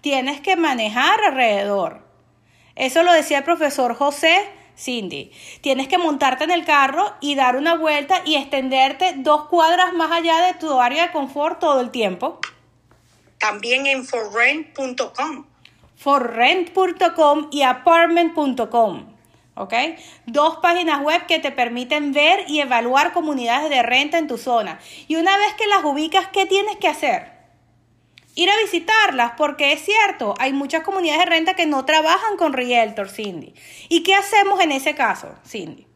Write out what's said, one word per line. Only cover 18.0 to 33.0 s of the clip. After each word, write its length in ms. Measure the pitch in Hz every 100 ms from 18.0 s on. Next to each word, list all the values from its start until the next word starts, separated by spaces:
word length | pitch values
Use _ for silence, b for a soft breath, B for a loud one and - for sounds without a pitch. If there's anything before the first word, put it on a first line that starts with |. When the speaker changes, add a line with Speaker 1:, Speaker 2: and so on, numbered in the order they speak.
| 339 339 339
Speaker 1:
punto 340 | 330 285 240 220
com, 380 | 233 220 170 - _ b b b
¿ok? 180 | - 196 233 302 330 B B -
Dos 320 | 254 311 311
páginas 420 | 349 349 330 285
web 240 | 285 339 339
que 120 | 311
te 140 | 302
permiten 600 | - 240 240 247 302 294
ver 320 | 277 302 392 -
y 140 | 302
evaluar 540 | 277 240 233 262 330
comunidades 560 | 349 311 269 240 247 302
de 120 | 269
renta 360 | 233 254 294 339
en 80 | 311
tu 100 | 233
zona. 420 | - 233 202 - B B B
Y 80 | 320
una 200 | 349 392
vez 160 | 415
que 120 | 415 427
las 180 | 392
ubicas, 440 | 302 285 311 381 381
¿qué 100 | 403
tienes 320 | 392 381 415 403
que 120 | 330
hacer? 460 | 311 285 190 - - _ _ _ _ _ _ _ _ _ -
Ir 120 | 359
a 60 | 427
visitarlas, 760 | 427 349 339 440 403 269 233 233
porque 340 | 294 294 277
es 80 | 294
cierto, 520 | - 427 403 392 220 -
hay 140 | 269
muchas 300 | 277 277 320
comunidades 420 | 320 392 339 302
de 60 | 359
renta 240 | 330 320
que 100 | 359
no 220 | 320 285 262
trabajan 500 | 311 311 359 427 392
con 160 | 330
realtors, 600 | 254 247 240 220 214